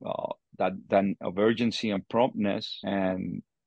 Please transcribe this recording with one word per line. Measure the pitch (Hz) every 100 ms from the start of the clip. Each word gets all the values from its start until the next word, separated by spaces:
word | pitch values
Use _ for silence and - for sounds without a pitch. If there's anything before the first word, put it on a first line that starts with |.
uh, | - - - - _ -
that, | 92 95 -
that | 101 98 90
of | - 90
urgency | 110 113 117 - 110
and | 98 92
promptness, | 113 127 - 101 104 - -
and | 101 98 92 92 92 98 - _